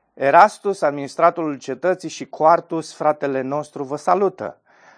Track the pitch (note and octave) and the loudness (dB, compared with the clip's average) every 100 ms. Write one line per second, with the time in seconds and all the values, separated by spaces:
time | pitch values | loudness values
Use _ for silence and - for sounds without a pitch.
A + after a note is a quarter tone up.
0 | _ - C3+ D#3 G#3 - G3+ F#3+ D3+ D3 | _ -4 2 6 6 4 -6 -2 -2 -2
1 | C#3 - E3+ F3 D#3+ C#3 - B2+ F3 F#3 | -8 2 2 2 -6 -6 -8 -4 -2 -2
2 | E3 - C#3 - D#3 E3+ E3 E3 D#3+ - | -6 -12 -14 0 4 4 0 -8 -8 -4
3 | D3+ D3+ C#3+ C3 C3 C#3+ D3 D3+ C3 C#3+ | -2 -2 -2 -4 -4 -6 -8 -12 -10 -6
4 | - F#3 G3 - F#2+ - _ _ _ | -2 0 0 -4 -12 -12 _ _ _